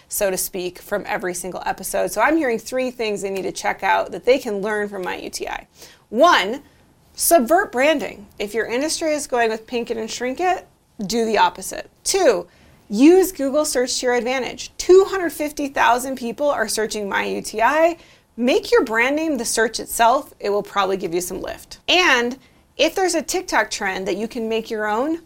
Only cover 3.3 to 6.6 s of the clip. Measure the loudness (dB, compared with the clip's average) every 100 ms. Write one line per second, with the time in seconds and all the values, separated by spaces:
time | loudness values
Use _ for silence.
3.3 | -6 -6 -4 -4 -2 0 0 0 -2 2
4.3 | 2 0 -4 -2 -4 -4 -6 -8 -8 -10
5.3 | -10 -8 -10 -12 _ -20 -20 _ 4 6
6.3 | 6 2 -4